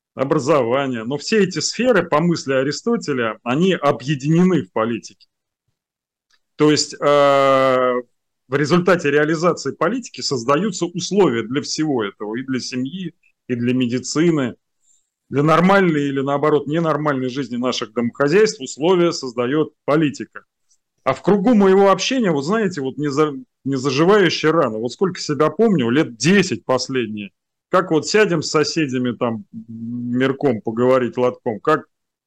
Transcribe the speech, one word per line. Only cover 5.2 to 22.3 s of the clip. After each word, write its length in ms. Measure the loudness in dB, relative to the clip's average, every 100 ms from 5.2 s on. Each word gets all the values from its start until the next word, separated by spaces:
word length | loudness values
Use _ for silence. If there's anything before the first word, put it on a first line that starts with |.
| _ _ _ _ _ _ _ _ _ _ _ _ _ 0
То 160 | 2
есть, 220 | 2 -2
э, 40 | -2
в 1500 | 2 4 4 4 4 4 4 2 0 -2 -6 _ _ _ _ -2
результате 560 | 2 2 4 2 2
реализации 600 | 0 0 0 0 -2 -6
политики 500 | -4 -2 -2 -8 -10
создаются 640 | -6 -4 0 0 0 -4 -6
условия 580 | -6 -2 2 2 2
для 180 | -4 -6
всего 420 | -6 -4 -2 -2
этого. 320 | -4 -6 -10 -8
И 80 |
для 160 | -6 -6
семьи, 560 | -6 -6 -8 -8 -12 -14 _ _ -8
и 80 | -4
для 180 | -2
медицины. 840 | 0 0 -2 -4 0 2 2 -2 -6 _ _ _ _ _ _ _
Для 140 | -2
нормальной 600 | 2 4 4 4 4 0
или, 180 | -2 -2
наоборот, 460 | -2 0 2 0 0
ненормальной 600 | -2 0 0 -2 -2 -4
жизни 280 | -6 -6 -4
наших 340 | -4 -4 -6
домохозяйств 680 | -4 -4 -2 2 4 2 0
условия 500 | -12 -4 0 2 2
создает 640 | -2 -6 -4 -2 0 -2 -6
политика. 640 | -2 0 0 -2 -12 -16 -20 _ _ _ _ _
А 100 | -4
в 80 | -2
кругу 320 | 2 2 4
моего 380 | 4 6 6 6
общения, 400 | 4 0 0 0